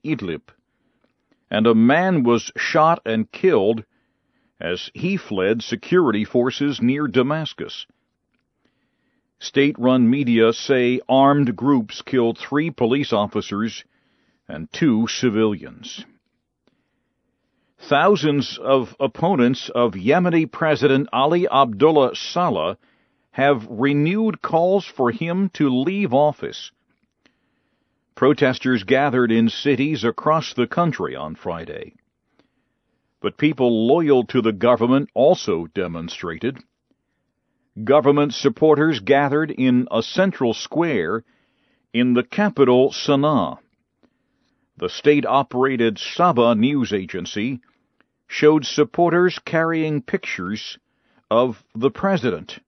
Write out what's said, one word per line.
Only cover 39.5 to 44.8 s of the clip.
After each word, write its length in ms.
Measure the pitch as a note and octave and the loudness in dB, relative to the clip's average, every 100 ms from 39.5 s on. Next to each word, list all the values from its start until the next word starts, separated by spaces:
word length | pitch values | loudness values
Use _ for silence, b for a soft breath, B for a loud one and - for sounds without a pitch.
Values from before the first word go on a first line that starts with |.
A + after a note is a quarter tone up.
in 380 | - C3 B2 B2 | -2 2 2 0
a 120 | A2+ | -2
central 500 | - - F#3+ - B2 | -2 -2 -2 0 -2
square 720 | A2 - C#3+ E3+ A#2 E2 A2+ - _ _ _ _ _ _ | -2 -6 -4 -2 -2 -2 -6 -10 _ _ _ _ _ _
in 180 | A#2 B2+ | -2 2
the 100 | A#2+ | 2
capital, 680 | B2 - G#3 C#3+ B2+ B2 C3+ | 0 -2 0 2 4 4 2
Sana'a. 640 | - - C#3 D3 C3+ D#2 C2+ _ _ _ _ _ _ _ _ _ _ _ | 0 -2 0 2 0 -2 -8 _ _ _ _ _ _ _ _ _ _ _
The 140 | - | -10